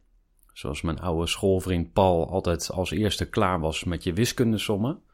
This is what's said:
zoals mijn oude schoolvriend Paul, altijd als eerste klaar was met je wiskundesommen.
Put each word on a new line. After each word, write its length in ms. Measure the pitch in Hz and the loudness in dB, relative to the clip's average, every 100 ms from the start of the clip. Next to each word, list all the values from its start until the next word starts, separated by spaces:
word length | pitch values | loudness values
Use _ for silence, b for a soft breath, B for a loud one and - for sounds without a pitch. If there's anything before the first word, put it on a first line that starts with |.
| _ _ _ _ _ | _ _ _ _ _
zoals 280 | - - 73 | -12 -8 -4
mijn 180 | 82 78 | -4 -4
oude 280 | 90 80 82 | -2 -2 -2
schoolvriend 640 | - 98 95 90 87 80 | 0 2 2 2 0 0
Paul, 360 | - 95 85 - | 4 6 4 2
altijd 420 | 95 90 85 - | 0 0 0 -2
als 200 | - 87 | -4 -2
eerste 380 | 85 104 - 92 | 0 0 0 -2
klaar 300 | - 98 90 | 0 2 2
was 240 | 78 78 | 0 -2
met 200 | 92 85 | -4 -4
je 100 | 90 | -2
wiskundesommen. 880 | 85 123 - 117 107 - 101 117 - _ | 0 0 2 0 0 0 -2 -2 -4 _